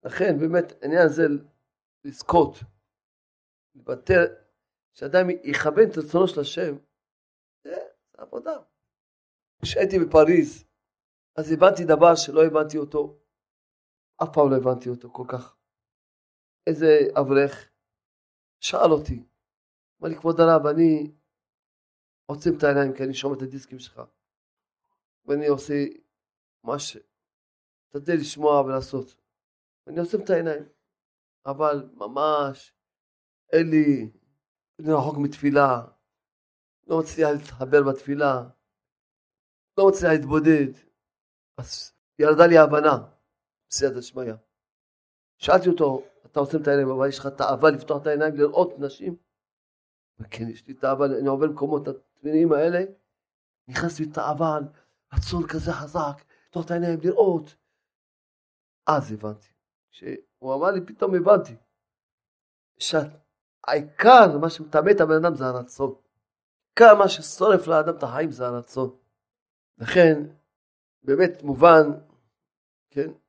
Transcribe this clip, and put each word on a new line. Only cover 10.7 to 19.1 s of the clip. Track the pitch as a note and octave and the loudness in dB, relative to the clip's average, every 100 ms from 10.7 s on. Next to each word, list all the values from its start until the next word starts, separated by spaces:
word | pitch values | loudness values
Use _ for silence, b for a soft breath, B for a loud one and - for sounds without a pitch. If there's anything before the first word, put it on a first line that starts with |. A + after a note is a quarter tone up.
| _ _ _ _ _ _ - | _ _ _ _ _ _ -12
אז | D#3 | -6
הבנתי | D#3 F#3 G3 E3 | 4 4 4 0
דבר | D3+ E3+ E3 | 6 6 4
שלא | - D3 D#3+ | 0 2 2
הבנתי | D3+ D3+ D#3 | 2 -4 -6
אותו, | C#3+ D3+ D3 - _ _ _ _ _ _ _ _ _ _ | -6 -6 -6 -12 _ _ _ _ _ _ _ _ _ _
אף | D#3+ | -6
פעם | D#3 C#3+ | 0 2
לא | C3 | 2
הבנתי | B2+ B2 B2 | 0 -4 -8
אותו | B2 B2 | -12 -14
כל | - B2+ | -18 -12
כך. | B2+ - _ _ _ _ _ _ _ _ _ _ _ - | -14 -14 _ _ _ _ _ _ _ _ _ _ _ -8
איזה | D#3 D#3+ D3+ C#3 - | 0 4 4 4 -2
אברך | C3+ C#3 C#3 - - _ _ _ _ _ _ _ _ _ | 0 0 0 -6 -20 _ _ _ _ _ _ _ _ _
שאל | - - E3+ | -8 0 2
אותי, | D3+ D3+ | 2 -2